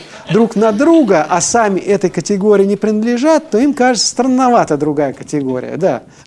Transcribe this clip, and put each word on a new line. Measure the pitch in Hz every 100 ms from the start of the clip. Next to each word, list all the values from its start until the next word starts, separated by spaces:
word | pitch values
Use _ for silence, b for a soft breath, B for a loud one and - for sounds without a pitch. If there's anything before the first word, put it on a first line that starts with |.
| B B -
друг | 185 226 196
на | 220
друга, | 208 311 330 240 175 151
а | 175
сами | - 233 214 185
этой | - 202 180
категории | 180 - 202 208 202 196
не | 202
принадлежат, | 208 214 226 240 294 311 311
то | 214
им | 285
кажется | - 247 247 -
странновата | - 254 254 262 233 160 151
другая | 151 143 143
категория, | - 123 151 135 127 120 127
да. | 175 123 B B